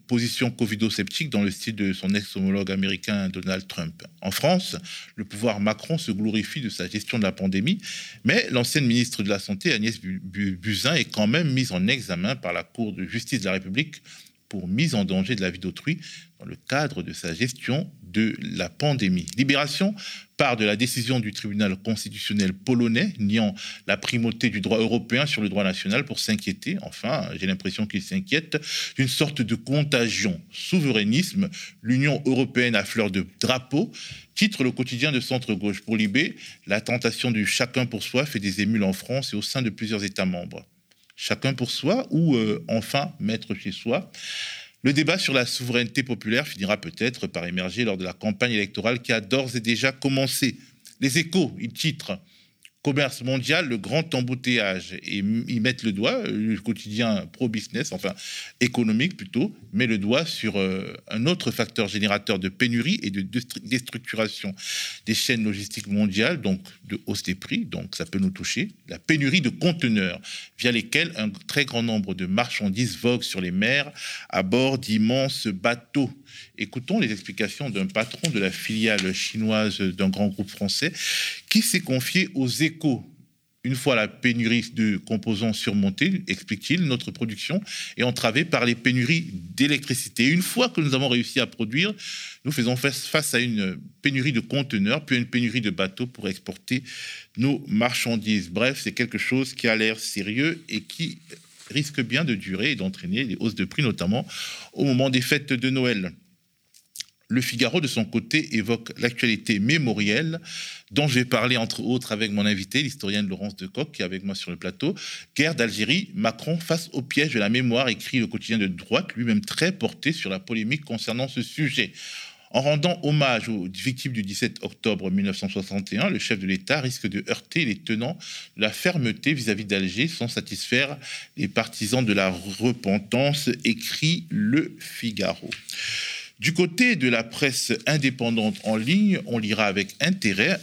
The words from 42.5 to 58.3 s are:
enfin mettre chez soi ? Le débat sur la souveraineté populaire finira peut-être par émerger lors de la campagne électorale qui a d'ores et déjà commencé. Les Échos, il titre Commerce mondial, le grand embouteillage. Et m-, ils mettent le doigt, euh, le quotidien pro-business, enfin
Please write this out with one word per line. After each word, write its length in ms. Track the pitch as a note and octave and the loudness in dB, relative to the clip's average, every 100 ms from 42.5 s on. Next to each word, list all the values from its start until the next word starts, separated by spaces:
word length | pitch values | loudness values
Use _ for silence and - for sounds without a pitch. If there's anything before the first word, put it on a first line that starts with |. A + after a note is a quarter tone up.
| G#2 - | 0 0
enfin 480 | A2+ G#2+ C#3 C#3 - | -2 0 -2 -2 -2
mettre 340 | G2+ A2+ - | -2 -2 -4
chez 160 | G2 G2+ | -6 -6
soi ? 400 | - A2+ C#3 - - - - - - - _ | -6 -2 -2 -2 -10 -10 -8 -8 -10 -16 _
Le 100 | C3+ | 2
débat 240 | C#3+ D3 F#3 | 4 4 2
sur 160 | - | 2
la 140 | C3+ B2 | 2 2
souveraineté 560 | - B2 A#2+ A#2 C#3 | -2 0 0 2 0
populaire 460 | B2 G#2 G#2+ A#2 D3 | -2 -2 0 0 0
finira 280 | F2+ G2 G#2 | -4 0 0
peut-être 520 | E2+ E2 A#2+ B2 G2 | -2 -2 -2 0 -6
par 180 | F2 F2 | -4 -6
émerger 380 | F#2 F#2 G2 | -4 -4 -2
lors 120 | A2+ G2 | -2 -2
de 60 | |
la 100 | F2+ | -4
campagne 380 | - G#3+ G3+ B2 | -4 -4 0 0
électorale 500 | G#2+ G2+ - A2 B2 | 2 -2 -2 0 0
qui 120 | B2 | 0
a 80 | A2+ | -2
d'ores 340 | G2+ C3 C3 | 0 0 0
et 60 | A#2 | -2
déjà 320 | A2+ A2 C3 | 0 0 0
commencé. 640 | C3 C#3 C3+ C3 - C3 - - _ - - | 0 0 2 0 0 0 -2 -10 _ -20 -2
Les 180 | C3+ C#3+ | 0 2
Échos, 380 | E3 F#3 C#3 F#2 | 2 2 2 0
il 120 | A#2 | -8
titre 460 | - D#3+ - - F#2+ - _ _ _ - _ | -4 -4 -4 -6 -8 -10 _ _ _ -20 _
Commerce 400 | D3 C#3 C#3 - | -2 2 0 0
mondial, 440 | B2 C3 B2+ D#3+ D#3 | -2 -2 2 2 2
le 120 | A#2 | -2
grand 360 | F#2+ D3+ E3 | 0 0 2
embouteillage. 840 | F3 C#3+ B2+ B2+ B2 G2+ F#2 F2 F#2 | 0 0 0 2 2 2 0 -4 -10
Et 160 | - G2+ | -4 0
m-, 260 | G2 A2+ - | 2 0 0
ils 140 | A2+ | 0
mettent 220 | A#2 B2+ | 2 0
le 80 | A2+ | 0
doigt, 260 | G2 B2+ B3+ G#3 | 0 0 0 -2
euh, 280 | G#2+ A2 | -2 0
le 60 | G2+ | 0
quotidien 680 | A#2 G#2+ G#2 G#2 A#2 G2+ E2 | -2 -6 -4 -2 0 0 -2
pro-business, 600 | - B2 A2 - G#3+ - | -2 -2 -2 -4 -4 -4
enfin 220 | - - - - | -4 -4 -6 -8